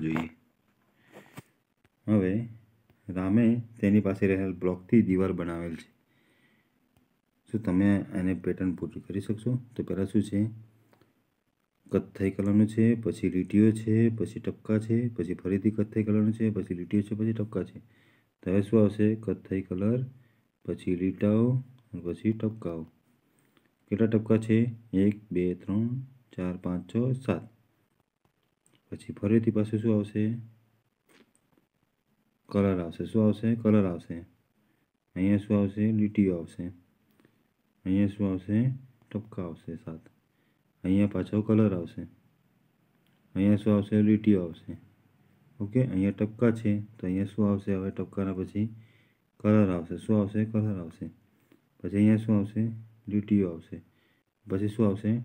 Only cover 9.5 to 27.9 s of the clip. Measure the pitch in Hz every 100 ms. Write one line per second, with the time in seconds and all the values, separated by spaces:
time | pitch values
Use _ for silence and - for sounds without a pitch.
9.5 | 127 - - 107 90 98 110 101 101 110
10.5 | - - _ _ _ _ _ _ _ _
11.5 | _ _ _ - 95 - - 98 98 98
12.5 | 104 107 113 113 117 101 85 95 90 90
13.5 | 101 110 110 113 110 117 113 107 110 -
14.5 | - - 107 110 117 120 113 85 85 90
15.5 | 98 107 107 107 110 107 107 107 110 110
16.5 | 104 - 87 87 104 104 107 110 110 107
17.5 | 95 87 - - _ _ _ _ _ -
18.5 | 98 98 113 104 104 107 110 104 - -
19.5 | 98 95 92 104 127 131 - _ _ _
20.5 | _ - 85 - 87 95 - 104 110 120
21.5 | 131 - - _ 90 85 85 107 110 110
22.5 | 110 87 82 82 _ _ _ _ _ _
23.5 | _ _ _ - 104 113 110 110 110 110
24.5 | 110 120 113 - 92 98 104 - 90 90
25.5 | 90 - 101 117 131 135 - _ - 90
26.5 | 90 90 90 - 113 127 131 - 85 -
27.5 | _ _ _ _